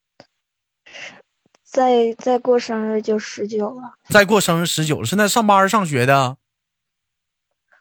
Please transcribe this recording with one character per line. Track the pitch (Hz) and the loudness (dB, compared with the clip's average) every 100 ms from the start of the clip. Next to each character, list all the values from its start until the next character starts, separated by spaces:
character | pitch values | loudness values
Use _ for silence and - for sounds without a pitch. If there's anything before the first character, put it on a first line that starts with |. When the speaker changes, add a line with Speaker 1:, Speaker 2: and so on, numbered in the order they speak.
| _ _ _ _ _ _ _ _ - - - - _ _ _ _ | _ _ _ _ _ _ _ _ -20 -20 -20 -20 _ _ _ _
Speaker 1:
再， | _ - 254 240 226 226 | _ -2 2 2 0 -2
再 | 254 247 | -2 0
过 | 254 240 | 2 0
生 | - 220 220 | 0 -6 -4
日 | 220 | -4
就 | 220 214 | -2 -4
十 | - - 208 | -4 -10 -6
九 | 220 208 | -4 -6
了。 | 254 247 - - | -8 -16 -20 0
Speaker 2:
再 | 208 190 | 2 4
过 | 214 | 2
生 | 180 165 | 2 0
日 | 170 | -2
十 | - | -4
九 | 156 139 | -4 -4
了， | 117 | -2
现 | 196 | 0
在 | 208 | 0
上 | 247 208 | 2 4
班 | 196 | 4
儿 | 190 | 4
上 | 220 175 | 2 0
学 | 131 | 0
的？ | 127 139 127 135 _ _ _ _ _ _ _ _ _ _ _ _ _ _ | 2 2 2 -4 _ _ _ _ _ _ _ _ _ _ _ _ _ _